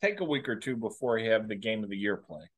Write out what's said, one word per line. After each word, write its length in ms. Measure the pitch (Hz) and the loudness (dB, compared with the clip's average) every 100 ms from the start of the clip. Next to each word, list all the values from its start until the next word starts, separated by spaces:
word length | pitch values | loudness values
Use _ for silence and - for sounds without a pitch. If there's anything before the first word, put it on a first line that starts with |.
take 200 | 208 208 | -2 0
a 40 | |
week 240 | 170 143 135 | 0 0 0
or 80 | 110 | -4
two 180 | - | -2
before 420 | 120 110 - 123 113 | -2 -4 -2 2 2
we 100 | 113 | 4
have 220 | 110 107 | 4 2
the 60 | |
game 300 | 104 110 110 | -4 -2 -2
of 60 | 104 | -2
the 80 | 98 | -2
year 180 | 104 98 | 0 0
play. 320 | - 76 - | -4 -16 -16